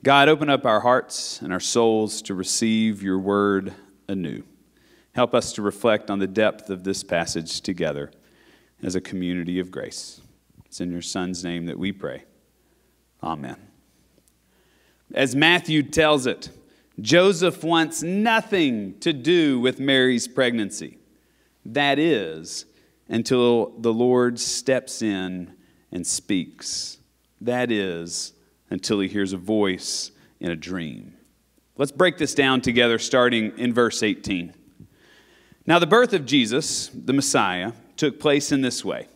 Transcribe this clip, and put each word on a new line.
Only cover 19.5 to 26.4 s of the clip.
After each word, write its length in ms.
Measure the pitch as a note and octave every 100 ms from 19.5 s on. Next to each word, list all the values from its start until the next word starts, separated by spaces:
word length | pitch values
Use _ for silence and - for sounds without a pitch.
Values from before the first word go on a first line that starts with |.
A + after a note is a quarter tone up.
| B2+
with 220 | B2 B2+
Mary's 480 | C3+ C3+ B2+ B2 -
pregnancy." 680 | - B2+ A#2+ G2+ - D2 - _ _ _ _ _ _
That 340 | - A#2 C#3+ C#3
is, 680 | D#3+ C3+ F2+ D#2+ E2 - - _ _ _ _
until 680 | A#2 A#2 B2+ A#2+ A#2+ G#2+ -
the 160 | A2+
Lord 440 | A2+ B2 B2 B2 A#2+
steps 640 | - - - C3 - -
in 520 | A2+ G2 F#2 F#2 F2+ - _ _ _
and 120 | - E2
speaks. 920 | - - G2